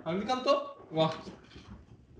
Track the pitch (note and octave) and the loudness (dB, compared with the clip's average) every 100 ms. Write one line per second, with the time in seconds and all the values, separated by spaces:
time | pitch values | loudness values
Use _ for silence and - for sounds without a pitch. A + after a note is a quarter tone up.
0 | D#3+ F#3 A3 B3 - - - - - D#3+ | -2 0 0 2 4 4 2 -10 -4 2
1 | D#3+ - - - - - - - - - | 2 0 -10 -16 -18 -20 -18 -18 -20 -20
2 | - - | -20 -20